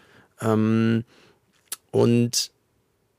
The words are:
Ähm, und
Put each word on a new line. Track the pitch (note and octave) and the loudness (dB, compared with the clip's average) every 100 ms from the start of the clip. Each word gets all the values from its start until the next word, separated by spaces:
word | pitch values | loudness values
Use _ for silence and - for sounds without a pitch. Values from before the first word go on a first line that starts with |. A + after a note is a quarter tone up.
| _ - _ - | _ -20 _ -8
Ähm, | A2+ A2 A2 A2+ A2+ A2+ - _ _ _ _ _ - - _ | -2 0 2 0 0 -2 -4 _ _ _ _ _ -18 -18 _
und | A#2 A#2 A#2+ A#2+ - - _ _ _ _ _ _ | 0 2 2 0 -4 -8 _ _ _ _ _ _